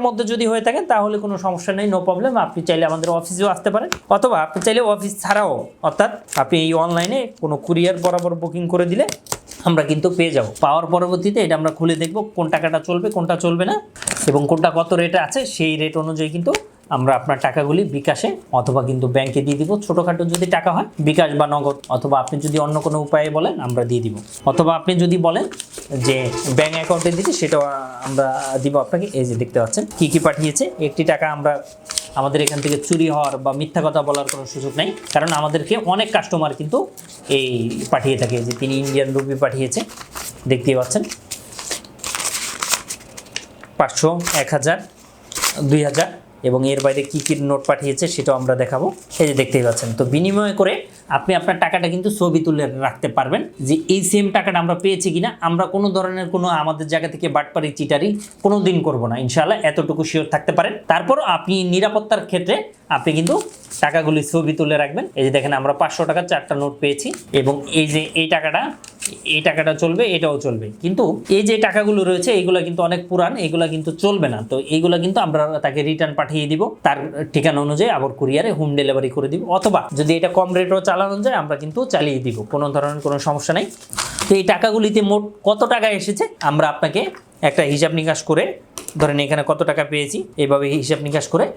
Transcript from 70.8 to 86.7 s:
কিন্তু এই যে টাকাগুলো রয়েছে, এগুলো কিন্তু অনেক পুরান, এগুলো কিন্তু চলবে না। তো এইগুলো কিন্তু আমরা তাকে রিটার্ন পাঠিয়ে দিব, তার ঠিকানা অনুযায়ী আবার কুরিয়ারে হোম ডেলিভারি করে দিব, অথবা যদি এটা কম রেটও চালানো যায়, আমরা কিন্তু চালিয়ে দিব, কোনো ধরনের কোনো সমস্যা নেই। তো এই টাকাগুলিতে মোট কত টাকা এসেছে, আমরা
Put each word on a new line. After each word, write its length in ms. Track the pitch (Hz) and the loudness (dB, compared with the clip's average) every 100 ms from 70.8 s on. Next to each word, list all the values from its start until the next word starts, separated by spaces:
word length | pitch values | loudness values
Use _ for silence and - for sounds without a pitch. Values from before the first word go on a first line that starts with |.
কিন্তু 200 | 170 190 185 - - 196 | -2 0 0 0 0 2
এই 60 | 208 | 4
যে 60 | 220 214 | 2 2
টাকাগুলো 340 | 196 208 208 180 | 2 2 2 2
রয়েছে, 200 | 180 254 208 | 2 2 2
এগুলো 200 | 180 180 170 | 2 2 0
কিন্তু 140 | 170 170 | -2 0
অনেক 140 | 180 175 | -2 -2
পুরান, 240 | 175 170 254 165 | 0 0 0 -2
এগুলো 200 | 165 165 | 0 0
কিন্তু 180 | 160 156 165 | -2 -6 0
চলবে 240 | 196 202 143 | 0 2 0
না। 60 | 110 110 | -2 -4
তো 60 | 135 139 | -4 0
এইগুলো 220 | 160 170 175 | 0 2 2
কিন্তু 160 | 180 190 180 | 2 0 0
আমরা 180 | 151 151 156 143 | 0 0 0 -2
তাকে 140 | 139 147 | 0 -2
রিটার্ন 240 | 156 156 147 | 0 -2 -2
পাঠিয়ে 260 | 147 156 147 | -2 -2 -2
দিব, 100 | 156 214 - 151 | 0 0 0 0
তার 120 | 139 151 147 151 | 0 -2 -6 -2
ঠিকানা 260 | 151 151 143 143 | 2 2 2 0
অনুযায়ী 240 | 151 233 160 | 2 2 2
আবার 140 | 135 - | -2 -2
কুরিয়ারে 320 | 131 143 220 151 | 0 2 0 0
হোম 120 | 151 143 | 0 0
ডেলিভারি 300 | 139 135 135 143 | 2 2 0 -2
করে 120 | 135 | -2
দিব, 80 | 165 - 185 | -4 0 2
অথবা 240 | 208 185 - 139 | 4 2 0 -2
যদি 120 | 151 165 | 2 2
এটা 100 | 170 180 | 2 2
কম 120 | 180 180 | 2 2
রেটও 240 | 180 190 190 | 2 2 2
চালানো 280 | 180 196 202 233 | 0 0 0 0
যায়, 120 | 226 | 0
আমরা 120 | 151 143 | -2 -4
কিন্তু 160 | 151 190 254 | -4 -6 0
চালিয়ে 260 | 165 147 131 127 | 0 0 0 -4
দিব, 120 | 110 104 | -6 -4
কোনো 120 | 147 147 143 | -2 0 0
ধরনের 260 | 143 147 143 | -2 -2 -2
কোনো 120 | 143 151 | -2 -2
সমস্যা 260 | 147 - 170 | -2 -2 -2
নেই। 80 | 392 - - - - - - | -2 -10 -12 -8 -6 -6 2
তো 40 | 196 | 4
এই 40 | 180 | 4
টাকাগুলিতে 460 | 180 226 214 214 214 202 | 2 2 2 2 2 4
মোট 140 | 208 208 - 202 | 2 0 -2 0
কত 140 | 208 233 | 2 2
টাকা 140 | 240 220 196 | 2 2 0
এসেছে, 240 | 196 208 440 - 151 | -2 -2 -4 -2 0
আমরা 180 | 151 156 | 2 0